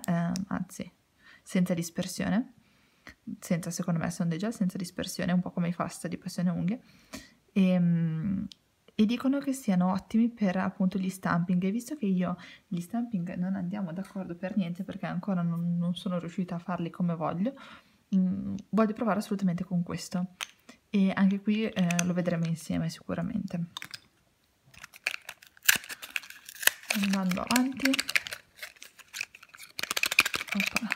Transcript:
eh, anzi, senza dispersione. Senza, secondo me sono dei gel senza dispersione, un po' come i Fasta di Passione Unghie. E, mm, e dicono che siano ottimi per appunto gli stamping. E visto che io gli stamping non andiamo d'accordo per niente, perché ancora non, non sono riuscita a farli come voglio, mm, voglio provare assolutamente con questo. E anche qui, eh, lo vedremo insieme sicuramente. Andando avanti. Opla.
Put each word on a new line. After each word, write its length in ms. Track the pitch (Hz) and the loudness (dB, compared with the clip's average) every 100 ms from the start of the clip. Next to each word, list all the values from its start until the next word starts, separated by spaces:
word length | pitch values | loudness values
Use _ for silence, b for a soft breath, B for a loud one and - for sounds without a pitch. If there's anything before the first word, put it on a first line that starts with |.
| - | 0
eh, 260 | 170 170 185 196 | 0 0 -2 -2
anzi, 400 | - 180 - - - _ B B B | -4 -6 -10 -14 -16 _ B B B
senza 320 | - 190 180 | -2 0 2
dispersione. 800 | 175 175 - 180 - 185 190 262 - B B B B B - - - | 0 -2 -4 -4 -4 0 0 0 -8 B B B B B -16 -14 -8
Senza, 300 | - 170 170 | -2 -2 -2
secondo 280 | 175 180 165 | -4 0 0
me 120 | 175 | 0
sono 180 | - 170 | 0 0
dei 100 | 165 | 0
gel 160 | 208 | -2
senza 220 | 233 185 - | 0 0 0
dispersione, 560 | 175 - 185 - 175 | -6 -6 -6 -2 2
un 80 | 180 | 2
po' 100 | 180 | 2
come 180 | - 175 | 0 0
i 40 | |
Fasta 340 | 180 175 - 165 | 0 -4 -6 -6
di 100 | 175 | -6
Passione 320 | 180 - 175 | -6 -2 0
Unghie. 320 | 170 170 254 B B B B B B _ 202 | 2 0 -2 B B B B B B _ 4
E, 220 | 185 180 | 6 6
mm, 680 | 175 170 165 160 175 190 - - _ _ _ - | 6 4 2 0 -2 -2 -4 -10 _ _ _ 2
e 100 | 214 | 4
dicono 340 | 240 262 277 | 4 2 2
che 120 | 277 | 0
siano 380 | 262 - 185 180 | -2 2 4 4
ottimi 360 | 190 - 220 233 | 2 2 2 2
per 280 | 233 202 190 | 2 0 2
appunto 420 | 190 - 185 190 | 0 2 0 2
gli 120 | 190 | -2
stamping. 520 | - 170 175 175 180 | -2 0 2 2 2
E 60 | 190 | 2
visto 240 | 220 - 302 | -2 -4 -2
che 100 | 196 | 0
io 300 | 185 175 180 B B - | 2 0 -2 B B -8
gli 120 | 175 | -6
stamping 540 | 175 233 240 180 175 | -4 -4 -2 -2 -2
non 220 | - 180 196 | -2 -2 -2
andiamo 360 | 180 208 185 | -2 -4 -4
d'accordo 440 | 175 190 190 180 170 | -6 -6 -8 -8 -6
per 200 | 185 208 | -4 -2
niente, 280 | 170 175 | -2 -4
perché 220 | 185 190 165 | -8 -6 -4
ancora 360 | 170 190 185 | -4 0 0
non, 340 | 170 170 170 175 | 2 0 0 2
non 200 | 175 180 | 0 0
sono 220 | 190 180 | -2 -2
riuscita 360 | 165 185 180 | -2 -4 -4
a 40 | 170 | -4
farli 320 | 175 175 170 | -4 -4 -2
come 240 | - 175 165 | 0 0 0
voglio, 380 | 151 160 214 277 B B B B _ 190 | 0 0 -2 -4 B B B B _ 4
mm, 380 | 185 196 196 196 - | 4 2 -4 -6 0
voglio 220 | 196 220 | 2 2
provare 260 | 214 226 190 | 2 0 0
assolutamente 460 | - 196 190 170 | 0 0 0 0
con 180 | 185 175 | 0 -2
questo. 520 | 175 170 - 180 180 B B B B B _ | 0 -4 -4 -4 -4 B B B B B _
E 220 | 202 190 | 2 4
anche 260 | 185 196 196 | 6 4 4
qui, 240 | 208 214 | 2 0
eh, 400 | 220 - 175 175 | 0 2 2 2
lo 80 | 180 | 0
vedremo 340 | 175 175 170 165 | 0 0 0 0
insieme 420 | 165 - 175 165 | -2 -2 -2 -2
sicuramente. 800 | - - 175 170 - 190 175 170 - - - _ _ _ _ _ _ _ - - - - - - - - _ - - - - - - - - - - - - - 214 | -4 -6 -4 -2 -4 -4 -4 -6 -10 -16 -16 _ _ _ _ _ _ _ -20 -20 -10 -8 -8 -10 -20 -20 _ 2 2 -2 -14 -10 -10 -12 -18 -18 -4 -2 -2 -2 0
Andando 400 | 196 196 185 180 | 0 0 0 0
avanti. 480 | - 240 262 269 269 269 - - - - - - - - - - - - - - - - - - - - - - - - - | 2 2 2 0 0 0 0 -2 -2 -14 -16 -18 -18 -18 -20 -20 -14 -12 -12 -16 -20 -20 -16 -8 -6 -2 2 4 4 2 -2
Opla. 340 | 196 190 - 208 | -2 -2 -2 -4